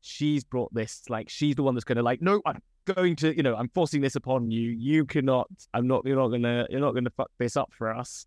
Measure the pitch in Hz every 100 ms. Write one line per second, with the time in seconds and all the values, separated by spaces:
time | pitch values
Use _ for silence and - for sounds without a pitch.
0 | - - 151 147 135 127 120 117 110 -
1 | - 113 - - 147 139 135 123 - 117
2 | 120 127 175 208 160 147 _ _ - 185
3 | 180 165 160 143 139 110 120 - 165 147
4 | 139 135 - 131 113 113 117 117 123 156
5 | 147 156 135 127 - - - 117 127 131
6 | 131 135 127 120 120 120 - 131 143 120
7 | 123 - 131 _ 120 139 135 - 110 113
8 | 120 -